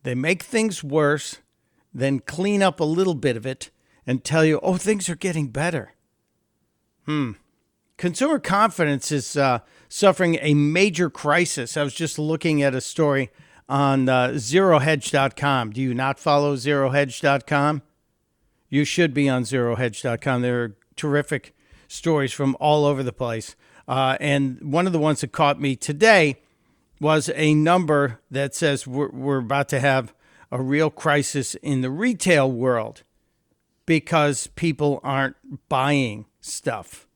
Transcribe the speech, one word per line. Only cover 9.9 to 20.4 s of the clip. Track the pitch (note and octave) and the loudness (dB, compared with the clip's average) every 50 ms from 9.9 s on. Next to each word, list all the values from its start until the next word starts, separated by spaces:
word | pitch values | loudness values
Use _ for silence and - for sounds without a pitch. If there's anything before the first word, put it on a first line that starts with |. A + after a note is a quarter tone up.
| - - G3+ G3 E3+ - F#3 E3+ E3 - | -4 2 4 4 4 4 0 0 0 0
a | - D3+ D3 | 2 2 2
major | D3 D3 D3 D#3 F3+ G3 G#3+ E3 D#3+ F3+ D3 | 4 2 2 2 2 2 2 2 0 -2 -2
crisis. | - - - D3 D3 F3 F3 - - C#3+ A#2+ A#2 - | -2 -4 -2 0 2 2 2 0 -2 -6 -8 -6 -4
I | D#3 D3 | -4 -4
was | C#3+ - | -4 -4
just | - E3 D3 - | -4 -6 -6 -4
looking | - D3+ D3+ D#3+ D#3 - E3 D3+ D3 | -4 -2 -2 -2 -2 0 0 2 2
at | C#3 C#3 B2+ | 2 2 0
a | C3 | -2
story | - - - - D#3 D3 C#3 C3+ C3 A2+ _ _ - _ _ - _ | -6 -6 -2 0 2 2 2 0 -2 -4 _ _ -20 _ _ -20 _
on, | - C3+ C#3 C#3+ C#3 C3+ C3+ B2+ | -4 0 2 2 2 2 2 2
uh, | B2+ C3 B2+ B2 B2+ C#3+ | 2 2 2 2 0 -2
zero | D3 A2 A2 C#3+ F#3 G3 F#3 E3 D3 | -4 -4 2 2 4 6 6 6 4
hedge | C3 D#3+ D#3 C#3+ - - | 4 2 0 0 -2 -2
dot | - C#3 C3+ C3+ - | 0 2 0 0 -2
com. | - C#3 C#3+ C#3 B2+ A#2 A2 | -2 -2 0 0 0 -2 -4
Do | G2+ B2 | -4 -4
you | C3+ B2+ A#2+ | -2 -2 -2
not | B2 C3 C3+ C3+ - | -2 -2 -2 -4 -2
follow | - D#3+ D3 C#3+ C#3+ D3 C#3+ | 0 2 2 2 2 0 -2
zero | C3 A#2 C#3+ D3 C#3 C3+ C3 | -2 -2 0 0 2 2 2
hedge | C3 C#3+ C#3+ C3 A#2+ - | 2 0 0 0 -4 -2
dot | - C#3+ C#3 C3+ - | 0 0 0 0 0
com? | - D3+ C#3+ C#3+ D3 D3+ C#3 - _ _ _ _ _ _ _ _ _ _ _ _ _ _ _ _ _ | 0 0 2 2 2 0 -2 -8 _ _ _ _ _ _ _ _ _ _ _ _ _ _ _ _ _
You | B2+ C#3 D3 | 0 0 0
should | - - F3+ F3 D#3 B2 | 0 2 0 0 2 2
be | D3 C#3+ | 0 0
on | C#3 C3 B2+ B2 | 2 0 0 -2
zero | G#2+ C3 C3 A#2+ A#2 A#2 | -2 -2 -2 0 -2 -2
hedge | G#2 B2+ A#2+ G#2 - | -2 -2 -4 -4 -4
dot | - B2+ A#2 A#2 | -4 -4 -4 -2
com. | - C#3 B2+ B2 | -2 -2 -2 0